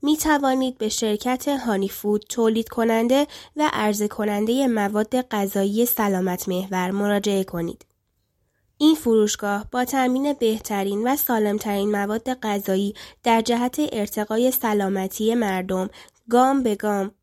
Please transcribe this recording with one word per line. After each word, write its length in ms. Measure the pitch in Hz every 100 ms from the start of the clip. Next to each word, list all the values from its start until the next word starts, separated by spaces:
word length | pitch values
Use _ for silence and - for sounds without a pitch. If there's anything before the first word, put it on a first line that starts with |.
می 160 | 285 302
توانید 600 | 320 294 277 262 262 254
به 120 | 214
شرکت 580 | - 220 208 247 254 -
هانی 420 | 277 240 202 196
فود 360 | - 208 208 -
تولید 400 | - 226 220 226
کننده 580 | - 226 226 233 262 294 - - -
و 140 | 302
عرضه 340 | - 214 208 208
کننده 600 | - 208 208 214 247 269
مواد 540 | 220 202 208 214 254
غذایی 640 | - 214 196 202 196 208 240
سلامت 640 | - 214 185 185 180 -
محور 420 | 180 190 185 180
مراجعه 520 | 196 202 208 202 196
کنید. 420 | 190 175 170 - - _ _ _ _ _ _ _ _ _
این 180 | 294 311
فروشگاه 720 | 247 220 208 - 202 202 214
با 140 | 247 254
تامین 480 | 277 254 254 285
بهترین 760 | 285 233 220 - 208 196 202 233
و 80 | 285
سالمترین 760 | - 233 208 208 214 202 202
مواد 420 | 208 202 220 226
غذایی 600 | 254 220 202 202 190 202 208 - -
در 180 | - 226
جهت 340 | 226 240 247 247 302
ارتقای 600 | 226 208 - 208 220 247
سلامتی 840 | 254 233 208 196 196 190 - 220 240
مردم 540 | 214 185 185 185 185 - - _ -
گام 340 | 240 254 277
به 120 | 247 208
گام 360 | 214 202 196 -